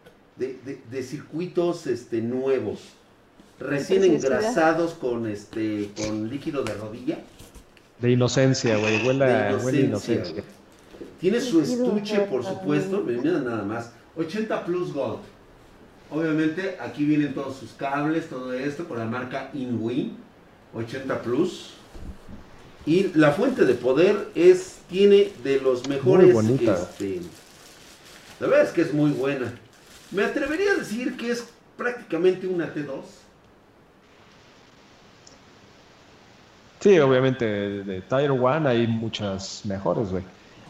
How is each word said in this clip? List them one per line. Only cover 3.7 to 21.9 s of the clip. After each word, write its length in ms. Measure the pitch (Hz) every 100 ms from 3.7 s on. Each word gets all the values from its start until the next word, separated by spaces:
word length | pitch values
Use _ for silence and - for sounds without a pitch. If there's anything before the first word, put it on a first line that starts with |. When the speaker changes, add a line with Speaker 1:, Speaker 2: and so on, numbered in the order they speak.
| 139 - 190
Speaker 2:
Preciosidad. 380 | 185 147 135 127
Speaker 1:
engrasados 540 | - - 160 165 170
con, 320 | - 131 117 110
este, 640 | 101 - 110 110 104 101 110
con 320 | 107 107 110
líquido 340 | 139 160 143
de 120 | 113
rodilla. 440 | 104 107 120 131 - - - - - - - _ -
Speaker 3:
De 100 | 120
inocencia, 640 | 123 123 135 135 131 120 107
güey. 280 | 107 110 120
Huele 180 | 135
Speaker 1:
De 80 | 135
Speaker 3:
a, 220 | 113 104 104
huele 220 | 123 131
a 20 | 127
Speaker 1:
inocencia, 280 | 104 113
Speaker 3:
inocencia. 180 | 113 -
Speaker 1:
güey. 100 | 104 - - - - - - - -
Tiene 200 | 180 233
su 200 | 254 170
Speaker 2:
Líquido 260 | 151 247 247
Speaker 1:
estuche, 320 | 208 208 208
Speaker 2:
de 60 | 196
Speaker 1:
por 180 | -
supuesto. 560 | - - 165 147 190 196
Speaker 2:
rodilla. 220 | 190 120
Speaker 1:
Mira 160 | 147 170
nada 220 | 127 110
más. 260 | 98 117 - - - 160
Ochenta 480 | 160 208 220 214
Plus 280 | 170 180 151
Gold. 260 | 147 117 - - - - - - - - - -
Obviamente, 680 | 147 160 156 156 160 190 -
aquí 240 | 120 -
vienen 280 | 147 151 143
todos 240 | 135 135 131
sus 160 | 113
cables, 560 | - 139 143 151 160 151
todo 240 | 131 127
esto, 340 | 127 143 147 -
con 120 | 117
la 80 | 110
marca 440 | 123 - - -
Inwin. 640 | 143 123 110 113 127 - - - - - - -
Ochenta 460 | 113 117 135 135 113
Plus. 480 | 110 127 196 - - - -